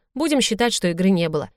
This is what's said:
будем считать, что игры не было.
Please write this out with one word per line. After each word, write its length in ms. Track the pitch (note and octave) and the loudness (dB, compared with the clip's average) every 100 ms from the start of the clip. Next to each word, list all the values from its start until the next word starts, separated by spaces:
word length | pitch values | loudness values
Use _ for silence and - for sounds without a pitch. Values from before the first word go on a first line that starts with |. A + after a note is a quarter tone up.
| _ | _
будем 260 | B3+ D#4+ C#4+ | -4 0 2
считать, 340 | A3 A3 A#3+ | 0 0 -2
что 140 | - F3+ | 0 -2
игры 220 | E3+ F#3 | 0 2
не 180 | F3+ E3+ | 2 0
было. 220 | D#3 C3 | -2 -6